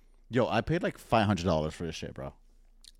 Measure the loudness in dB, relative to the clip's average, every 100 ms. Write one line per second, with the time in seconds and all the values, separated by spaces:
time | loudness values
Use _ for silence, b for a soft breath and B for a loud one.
0 | -20 _ -4 0 2 2 0 -2 -4 -8
1 | 0 4 4 2 2 2 0 -4 -10 -10
2 | -12 -12 -14 -14 _ -20 _ _ -20 -20